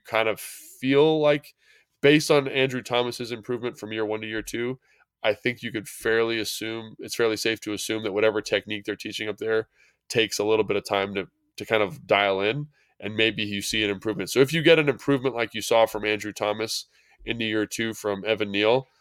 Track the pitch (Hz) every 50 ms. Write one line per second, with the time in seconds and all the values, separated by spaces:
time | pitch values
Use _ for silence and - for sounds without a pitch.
0 | - - - 110 110 110 101 - - - - - - - - - 127 131 139 139
1 | 151 160 156 156 147 147 147 147 - - _ _ _ _ _ _ _ _ _ _
2 | - 139 151 151 147 - 156 143 135 135 110 135 131 131 127 127 104 - 123 120
3 | 123 123 117 - 123 110 120 113 - - 123 113 117 120 107 - 104 107 110 110
4 | 110 104 107 107 110 110 110 110 104 - - 117 120 123 131 - _ _ _ _
5 | _ _ _ _ - 110 104 - _ 123 120 110 120 113 - 110 98 - - -
6 | - 117 113 113 113 117 113 113 104 - - - 110 113 110 113 110 110 107 -
7 | - 107 - - 117 113 110 104 - 113 113 - - 107 104 98 - - 110 110
8 | 110 104 95 104 107 110 104 107 - - - 101 - 104 107 104 98 - 101 -
9 | - 110 104 - 110 107 101 - 113 110 110 110 110 - _ _ _ _ _ _
10 | _ _ - 117 113 101 - - 104 107 110 110 104 95 104 101 - - 104 98
11 | 98 101 98 98 90 - _ _ _ _ _ - 104 - 113 110 104 92 80 -
12 | - - 104 101 101 98 98 95 98 107 120 147 147 151 _ _ _ _ _ _
13 | 98 104 107 107 110 113 104 110 107 104 104 101 98 - - 110 107 101 101 95
14 | - 110 104 98 95 - - 120 139 135 156 165 147 165 165 156 151 143 123 98
15 | - - 139 131 123 135 117 117 117 107 - 110 98 - 117 113 113 110 - 107
16 | 104 107 107 104 104 107 98 - 110 107 104 104 110 113 - - - - _ _
17 | _ _ _ _ - 110 117 117 117 110 107 107 104 - - - 113 113 107 -
18 | - 104 101 98 92 104 107 101 110 101 98 101 104 107 120 135 135 - _ _